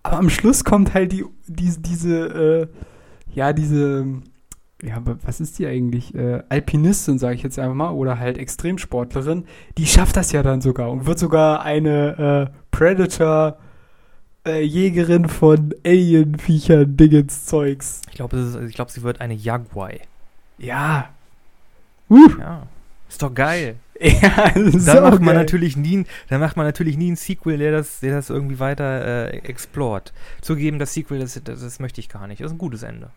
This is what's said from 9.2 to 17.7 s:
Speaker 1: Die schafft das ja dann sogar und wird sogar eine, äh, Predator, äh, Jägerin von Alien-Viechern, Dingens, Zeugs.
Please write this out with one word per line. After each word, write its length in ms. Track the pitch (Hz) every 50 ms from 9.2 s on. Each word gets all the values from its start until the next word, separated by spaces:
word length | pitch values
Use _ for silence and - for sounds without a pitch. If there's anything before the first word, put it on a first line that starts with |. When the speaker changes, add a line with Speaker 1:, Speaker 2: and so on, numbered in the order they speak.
| 135 151 165 175 170 - - - - - -
Speaker 1:
Die 80 | - 160
schafft 320 | 147 - 175 185 175 -
das 140 | 202 175 -
ja 100 | - 147 135
dann 160 | 139 135 131
sogar 300 | 131 131 127 - 120 117
und 160 | 123 131 127
wird 140 | 151 170 170
sogar 420 | 180 156 160 156 156 156 151 151
eine, 880 | - 151 151 156 156 151 147 147 147 147 147 - 147 143 143 143 139 139
äh, 60 | - - - _
Predator, 840 | - - 160 170 196 185 185 185 - - 165 156 156 156 156 151 151 - - - - - - _ - _ - _ - - - _ - _ _
äh, 160 | 165 160 156 151
Jägerin 680 | 147 147 180 190 196 170 175 170 165 170 175 170 156
von 440 | - - 165 156 156 156 151 147 - - _
Alien-Viechern, 1120 | 170 180 185 180 170 165 160 156 151 151 151 - - 160 151 - - 165 147 143 143 139
Dingens, 480 | 143 156 156 156 147 143 143 - - -
Zeugs. 560 | - - 151 147 143